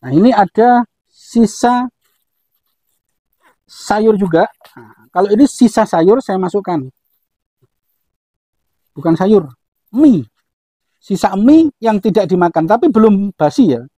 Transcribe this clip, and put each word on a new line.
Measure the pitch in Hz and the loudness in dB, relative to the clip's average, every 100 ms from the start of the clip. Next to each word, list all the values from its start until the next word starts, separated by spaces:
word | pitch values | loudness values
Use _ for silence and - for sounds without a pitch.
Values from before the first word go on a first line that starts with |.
Nah, | 131 | -2
ini | 139 220 | 0 2
ada | 220 196 - 233 240 233 _ _ | 2 -2 0 2 2 -2 _ _
sisa | _ _ 233 220 - 240 247 247 _ _ _ _ _ _ _ _ _ _ _ _ _ _ _ _ _ _ | _ _ -2 -2 0 -2 -2 -4 _ _ _ _ _ _ _ _ _ _ _ _ _ _ _ _ _ _
sayur | - - 208 220 214 | -20 -6 -2 0 0
juga. | 190 160 220 _ _ | 0 0 -2 _ _
Nah, | - 113 _ _ | -20 -20 _ _
kalau | 180 202 | -4 -2
ini | 214 277 | 2 0
sisa | - 240 - 214 | 2 0 2 -2
sayur | 175 170 233 | 0 2 0
saya | - 190 | -2 -6
masukkan. | 185 202 196 170 131 _ _ _ _ _ _ _ _ _ _ _ _ _ _ _ _ _ _ _ _ - | -4 -6 -6 -8 -10 _ _ _ _ _ _ _ _ _ _ _ _ _ _ _ _ _ _ _ _ -8
Bukan | 151 | -4
sayur, | 165 185 214 151 123 _ _ _ | -2 2 0 0 -16 _ _ _
mie. | 214 302 196 110 _ _ _ _ _ _ _ | 0 2 2 -2 _ _ _ _ _ _ _
Sisa | _ 190 202 190 | _ -4 -4 0
mie | 226 311 320 - | 4 4 2 -2
yang | 226 214 | -4 -2
tidak | 220 202 185 | -2 -2 -2
dimakan, | 180 175 165 160 | 0 0 -2 -2
tapi | 220 330 | 0 0
belum | 220 220 202 202 - | 2 2 2 -2 -4
basi | 151 - 226 120 | -4 0 0 0
ya. | 127 | -6